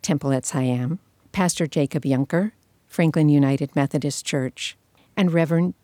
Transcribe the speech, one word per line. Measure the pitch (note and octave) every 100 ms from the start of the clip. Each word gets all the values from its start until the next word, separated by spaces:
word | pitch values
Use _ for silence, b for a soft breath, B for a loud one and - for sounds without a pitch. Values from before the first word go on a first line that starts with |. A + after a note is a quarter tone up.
Temple | - D3+ C#3+
at | C3+ -
Siam, | D3 B2+ B2 B2 E3+ _ _ _
Pastor | - F3+ - D#3+
Jacob | - C#3 D#3+ C#3
Yunker, | C3 C#3 E3 G#3 _ _ _ _
Franklin | - E3+ D#3 D3+
United | D3 C#3 C3+ C#3 -
Methodist | C#3 D3+ C#3+ - -
Church, | D3 C3 - - - _ _ b -
and | F#3
Reverend | E3 D#3+ E3 F3+ -